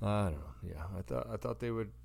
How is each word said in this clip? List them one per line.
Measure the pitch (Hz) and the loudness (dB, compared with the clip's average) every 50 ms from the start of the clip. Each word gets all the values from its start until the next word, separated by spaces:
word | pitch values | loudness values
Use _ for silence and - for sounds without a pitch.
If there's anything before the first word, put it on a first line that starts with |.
| 104 | 2
I | 101 104 104 101 | 4 6 6 6
don't | 90 76 | 4 2
know. | 69 69 - - - - 87 82 | 0 -2 -8 -10 -8 -6 -6 -4
Yeah, | 76 78 92 95 90 | -4 -4 -4 -4 -4
I | 95 | -2
thought, | - 135 - - - 113 | 0 0 0 0 0 -2
I | |
thought | 101 - 120 117 - | -2 0 -2 -2 0
they | 123 117 | 0 0
would | 113 113 110 104 - - - | 0 0 0 -2 -4 -10 -8